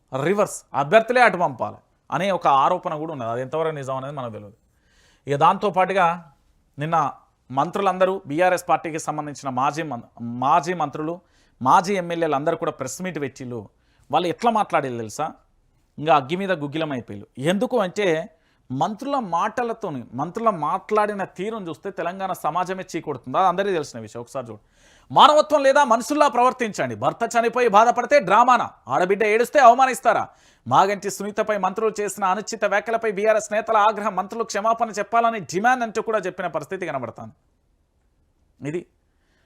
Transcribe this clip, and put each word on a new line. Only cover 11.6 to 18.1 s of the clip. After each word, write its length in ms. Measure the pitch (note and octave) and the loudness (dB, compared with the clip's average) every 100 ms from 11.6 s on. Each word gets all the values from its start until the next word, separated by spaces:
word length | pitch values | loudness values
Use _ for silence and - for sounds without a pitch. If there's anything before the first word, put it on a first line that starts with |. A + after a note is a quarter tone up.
మాజీ 340 | B2 F3 F3+ G3 | 4 4 4 -2
ఎమ్మెల్యేలు 380 | E3+ E3+ D#3+ | -2 -2 0
అందరూ 220 | C#3 D#3 E3 | 0 0 -2
కూడా 160 | D#3+ | -4
ప్రెస్ 300 | - B2+ - | -6 -10 -8
మీట్ 180 | F#3 D#3 | -8 -6
పెట్టిళ్ళు. 480 | C3+ - B2+ A#2+ G2 _ _ _ _ | -8 -8 -12 -12 -12 _ _ _ _
వాళ్ళు 180 | D3 F3+ | -2 -2
ఎట్లా 220 | D#3+ A#3 | 0 0
మాట్లాడేది 460 | A3 G3 E3 C#3 A#2 | 0 0 0 -2 -6
తెలుసా? 360 | A2+ - D#3 - _ _ _ _ _ - | -8 -8 -8 -10 _ _ _ _ _ -6
ఇంకా 160 | D3+ | 2
అగ్గి 220 | D3+ B2+ F3+ | 4 4 -4
మీద 160 | G3 | -2
గుగ్గిలం 400 | F3 C#3+ D#3 D#3 | -2 -4 -6 -4
అయిపోయారు. 340 | C3 - G2+ - - | -6 -8 -14 -16 -4
ఎందుకు 400 | C#3+ G3 B3 B3 | -2 0 0 0
అంటే 580 | F#3 G3+ G3 | -2 0 0